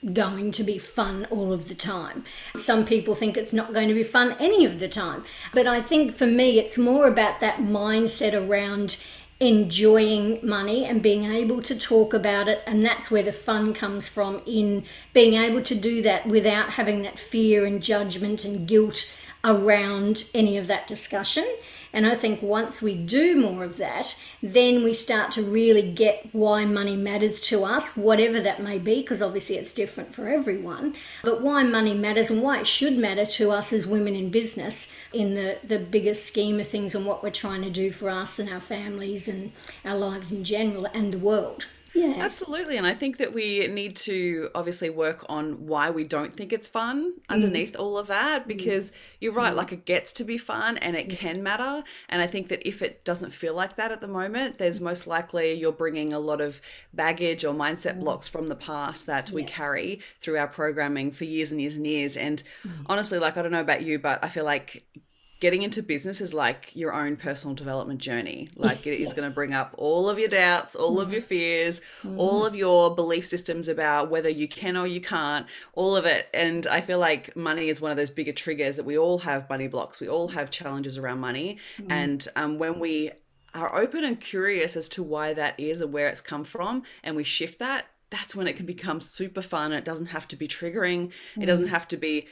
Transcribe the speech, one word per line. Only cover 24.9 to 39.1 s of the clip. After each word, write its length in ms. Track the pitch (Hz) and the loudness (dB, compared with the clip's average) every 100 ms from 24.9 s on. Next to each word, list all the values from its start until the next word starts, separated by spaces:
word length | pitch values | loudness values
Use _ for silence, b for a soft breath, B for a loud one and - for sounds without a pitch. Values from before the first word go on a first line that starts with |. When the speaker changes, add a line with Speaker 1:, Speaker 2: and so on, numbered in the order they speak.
Speaker 1:
start 380 | 226 - 220 - | 2 0 0 0
to 100 | 226 | -2
really 480 | 202 214 226 214 185 | 0 4 8 8 6
get 380 | 170 214 208 - | 4 4 4 -2
why 320 | 220 214 208 208 | 2 4 4 4
money 320 | 202 202 196 | 2 0 -2
matters 420 | 202 202 214 214 | -2 2 2 0
to 220 | - 214 | 0 0
us, 320 | 196 247 - - | 2 0 -2 0
whatever 460 | 208 214 233 226 | 4 6 6 4
that 200 | 196 190 | 0 0
may 160 | 202 196 | -4 -4
be, 240 | 180 233 | 2 2
'cause 200 | 262 208 | 2 -2
obviously 340 | 202 190 - 190 | 0 -2 -4 -4
it's 180 | - | -4
different 400 | - 208 - - | -4 -4 -4 -12
for 140 | - 214 | -8 0
everyone, 680 | 294 262 196 175 165 294 294 B B | 0 0 -2 -4 -4 -4 -6 B B
but 180 | 233 226 | 0 2
why 220 | 262 285 | 2 4
money 300 | 254 226 214 | 4 4 2
matters 360 | 208 208 214 226 | 2 2 2 2
and 140 | 226 | 2
why 160 | 262 262 | 2 2
it 80 | - | 0
should 300 | - 277 254 | 2 2 2
matter 280 | 214 190 208 | 2 2 0
to 260 | - 214 | 2 2
us 200 | 202 208 | 2 2
as 160 | 220 180 | 0 2
women 280 | 214 208 196 | 0 0 -2
in 140 | 185 | 0
business 600 | 214 226 - 185 - - B B | 0 0 -4 -6 -4 -6 B B
in 200 | 233 202 202 | -2 0 0
the, 220 | 190 - | -2 -4
the 160 | - 214 | -4 -4
bigger 340 | 175 214 202 | 0 2 2
scheme 460 | 208 - - 208 208 | 0 -2 0 0 0
of 80 | 208 | -2
things 260 | 208 202 | -4 -4
and 120 | 202 196 | -2 -2
what 180 | 196 | -4
we're 60 | 208 | -4
trying 320 | 208 208 190 | -6 -6 -6
to 80 | 190 | -6
do 200 | 180 190 | -2 -2
for 200 | 185 196 | -2 -4
us 280 | 185 196 - | -4 -4 -4
and 120 | 208 | -4
our 100 | 185 | -6
families 720 | - 208 208 202 196 | -8 -8 -6 -6 -6